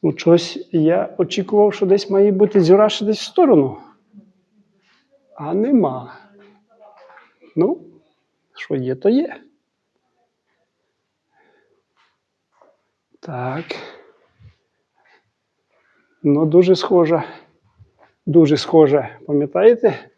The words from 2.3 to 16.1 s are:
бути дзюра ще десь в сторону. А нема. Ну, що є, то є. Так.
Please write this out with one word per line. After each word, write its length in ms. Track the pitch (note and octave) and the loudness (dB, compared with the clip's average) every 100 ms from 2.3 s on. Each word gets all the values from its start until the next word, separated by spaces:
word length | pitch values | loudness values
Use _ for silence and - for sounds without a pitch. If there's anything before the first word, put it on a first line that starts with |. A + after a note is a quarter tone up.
бути 280 | F#3+ G#3 G#3 | 2 0 2
дзюра 280 | E3 F#3+ G#3+ | 4 4 4
ще 160 | - | 0
десь 160 | G#3 G#3+ | -6 -6
в 40 | |
сторону. 540 | - - D#4+ F3+ C3+ - - _ _ - _ _ _ _ _ _ _ _ _ _ _ - | -6 0 4 4 2 -6 -20 _ _ -20 _ _ _ _ _ _ _ _ _ _ _ -16
А 180 | D3 | -8
нема. 640 | F3+ A#3 C4 D#3+ B2+ B2 - _ _ _ _ _ _ - _ - - _ _ - - | -4 0 0 0 -4 -14 -20 _ _ _ _ _ _ -20 _ -20 -20 _ _ -12 -2
Ну, 280 | F#3+ F4 - _ _ _ _ _ _ | -2 -2 -12 _ _ _ _ _ _
що 200 | - - | -20 -10
є, 200 | C#3 B2+ | -8 -6
то 140 | C3 G3+ | -4 0
є. 320 | B3 E4 - _ _ _ _ _ _ _ _ _ _ _ _ _ _ _ _ _ _ _ _ _ _ _ _ _ _ _ _ _ _ _ _ _ _ _ _ _ _ | 0 -2 -12 _ _ _ _ _ _ _ _ _ _ _ _ _ _ _ _ _ _ _ _ _ _ _ _ _ _ _ _ _ _ _ _ _ _ _ _ _ _
Так. 440 | - B2+ B2 C#3 E3 - - - _ _ _ _ - _ _ _ _ _ _ _ _ _ _ _ _ _ _ _ _ | -16 -12 -10 -10 -12 -16 -16 -20 _ _ _ _ -20 _ _ _ _ _ _ _ _ _ _ _ _ _ _ _ _